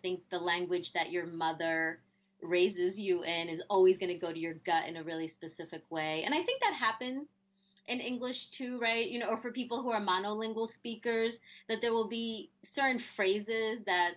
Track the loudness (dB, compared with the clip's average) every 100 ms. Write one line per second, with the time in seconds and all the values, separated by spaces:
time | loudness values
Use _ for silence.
0 | -4 -4 -4 -2 0 0 0 -2 0 -2
1 | 0 -2 -4 -2 0 0 0 2 0 -2
2 | _ _ _ _ 0 4 4 4 0 0
3 | 0 0 0 -2 -2 -6 2 8 8 6
4 | 0 -2 -4 -2 -4 -4 2 2 2 -6
5 | -6 -4 -6 -8 -12 -10 -10 -12 -6 -2
6 | 0 0 0 0 0 2 0 2 0 0
7 | -4 -6 -8 _ _ _ _ _ -6 -4
8 | -2 -4 -4 -4 -6 -8 -6 0 2 2
9 | 0 -2 -2 -2 -4 -4 -4 -2 0 0
10 | 2 0 0 -2 -2 -2 -4 -6 -10 -4
11 | 0 2 0 -2 -16 -20 -6 -2 2 2
12 | 0 -2 -2 -4 -10 _ -8 0 2 2
13 | -4 0 2 2 0 0 0 -2 0 4
14 | 2